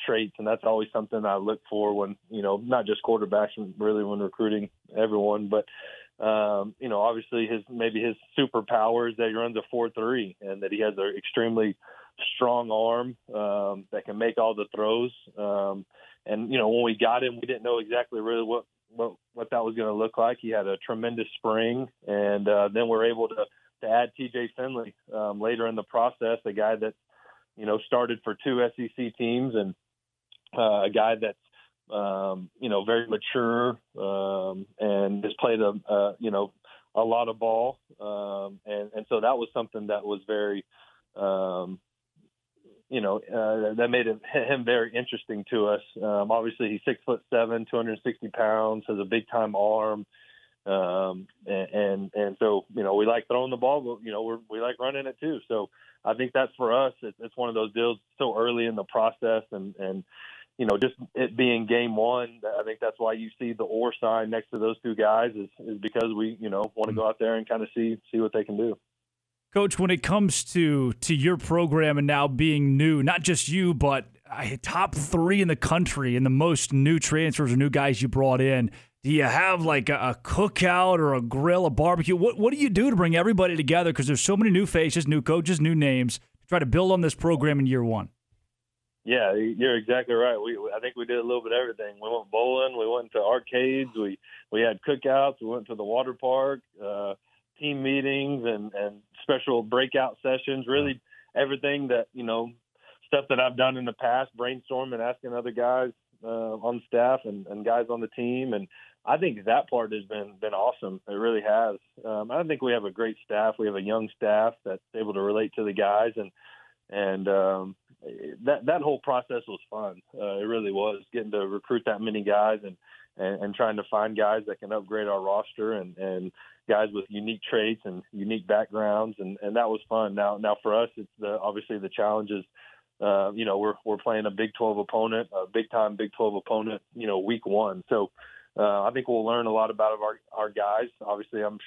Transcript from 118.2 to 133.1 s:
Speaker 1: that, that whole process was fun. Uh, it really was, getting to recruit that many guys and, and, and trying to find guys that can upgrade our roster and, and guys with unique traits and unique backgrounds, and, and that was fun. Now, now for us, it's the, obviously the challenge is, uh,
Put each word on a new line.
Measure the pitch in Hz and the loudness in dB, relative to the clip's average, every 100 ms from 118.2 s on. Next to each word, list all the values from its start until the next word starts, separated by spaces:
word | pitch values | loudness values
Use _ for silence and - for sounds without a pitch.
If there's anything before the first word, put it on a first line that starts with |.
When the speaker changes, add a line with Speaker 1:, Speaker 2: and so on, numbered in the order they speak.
| 73 - | -14 -6
Speaker 1:
that, | 120 135 123 | -2 0 0
that | 170 | 0
whole | 151 135 | 0 -2
process | - 127 - 120 113 | -2 -4 -4 -8 -8
was | 98 - | -14 -12
fun. | 110 104 90 _ | -10 -10 -12 _
Uh, | - 104 98 | -10 -6 -4
it | |
really | 107 113 104 | -4 -2 -2
was, | 98 104 101 - | 0 -2 -4 -8
getting | 117 107 | -8 -4
to | 104 98 | -4 -2
recruit | 101 - 120 117 | -6 -2 -2 0
that | 104 | -2
many | 110 107 | -2 -2
guys | 101 104 107 107 | 2 4 4 2
and, | 101 90 _ - - - | -4 -16 _ -20 -20 -6
and, | 95 98 | -4 -2
and | 101 | -4
trying | 101 117 107 | 0 0 0
to | 98 | -2
find | 107 110 107 | -2 0 2
guys | 104 110 104 | 2 2 -2
that | 95 | -10
can | 101 | -6
upgrade | 107 95 107 104 | -6 -4 -4 -2
our | 98 | -2
roster | 95 101 107 - 110 | 0 -2 -2 -6 -4
and, | 107 90 87 | -4 -8 -8
and | 95 92 92 - - _ - | -6 -6 -8 -12 -20 _ 0
guys | 107 107 | 2 2
with | 101 95 | -2 -6
unique | 104 107 110 - | -8 -6 -8 -2
traits | 117 107 110 | 0 0 -2
and | 101 90 - | -8 -12 -12
unique | 104 101 113 92 | -10 -6 -6 0
backgrounds, | 104 110 107 107 104 110 104 | 0 0 -2 0 0 -2 -6
and, | 95 98 | -10 -8
and | 104 | -4
that | 113 113 | 0 0
was | 110 - | -2 -2
fun. | 113 107 | -2 -2
Now, | 101 101 104 | 0 -2 0
now | 107 104 | -2 -2
for | 110 110 | 0 0
us, | 117 - | 0 -4
it's | 101 _ | -18 _
the, | 104 107 | -6 -4
obviously | 101 104 - 107 | -4 -6 -8 -8
the | 95 | -6
challenge | - 104 107 104 | -2 0 0 -2
is, | 101 92 _ - - _ _ | -6 -8 _ -20 -20 _ _
uh, | 104 | 0